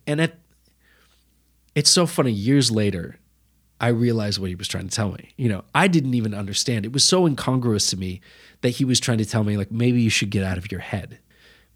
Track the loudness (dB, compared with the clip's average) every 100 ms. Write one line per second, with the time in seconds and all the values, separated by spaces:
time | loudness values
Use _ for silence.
0 | -4 0 -2 -4 _ _ _ _ _ _
1 | _ _ _ _ _ _ _ 0 2 4
2 | 2 2 0 0 2 4 4 2 0 -2
3 | -6 -14 _ _ _ _ _ -4 0 2
4 | 2 0 -2 -4 -6 -8 -8 -8 -6 -4
5 | -4 -6 -12 -4 -2 -2 -2 2 4 4
6 | 2 0 -2 -4 -6 -4 -2 -2 -2 0
7 | 2 4 4 2 0 0 2 0 0 -4
8 | -6 -8 -14 -20 -20 _ -2 0 0 0
9 | 2 0 0 0 0 -2 -2 0 2 4
10 | 2 2 0 -2 -2 -4 -6 -10 -6 -8
11 | -8 -16 _ _ _ _ _